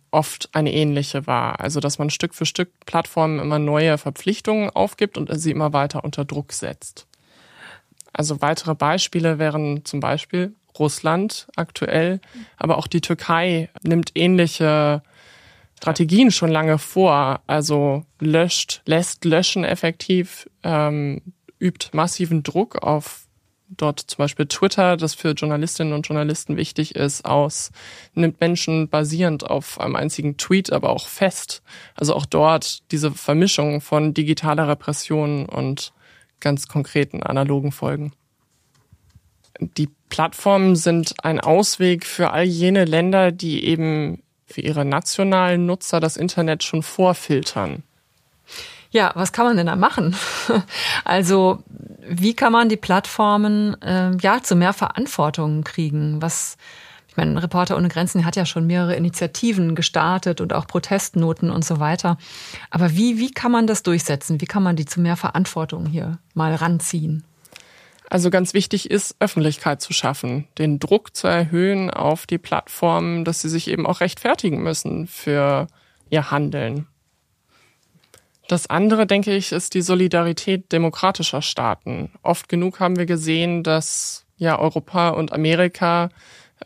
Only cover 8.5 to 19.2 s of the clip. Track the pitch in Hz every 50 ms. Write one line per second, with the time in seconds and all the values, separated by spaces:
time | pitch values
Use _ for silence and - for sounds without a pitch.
8.5 | 160 - - 165 156 - 147 147 165 190 - - - 170 165 165 160 147 160 156
9.5 | 147 156 151 147 143 151 - - - 143 139 - 139 151 - - - 180 180 202
10.5 | 208 _ _ _ _ - 151 147 - - - 160 160 180 196 214 - - - _
11.5 | - - 170 - - - - - - 160 165 175 190 190 - - - 247 220 -
12.5 | _ - - 160 165 143 160 - - 170 - - 170 - - - 165 165 175 185
13.5 | 170 160 160 - - - - 165 131 139 156 - - 160 165 180 185 180 170 156
14.5 | - - 165 151 151 151 151 147 147 147 - _ _ _ - - - - _ -
15.5 | _ _ _ _ _ - - 160 156 - 170 156 180 214 262 240 180 - 175 165
16.5 | 160 156 156 160 156 147 - - - 185 190 180 147 143 139 131 135 - _ -
17.5 | 143 151 147 156 151 147 143 143 135 147 156 _ _ - 156 156 151 160 170 175
18.5 | - - - - - - - - 156 165 175 - - -